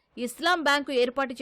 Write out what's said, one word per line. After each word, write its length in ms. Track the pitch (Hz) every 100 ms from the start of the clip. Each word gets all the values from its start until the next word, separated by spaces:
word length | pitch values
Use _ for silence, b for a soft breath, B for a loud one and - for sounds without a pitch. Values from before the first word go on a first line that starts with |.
| _ -
ఇస్లాం 440 | 240 - 330 359
బ్యాంకు 300 | 294 285 277
ఏర్పాటు 420 | 247 247 254 262 254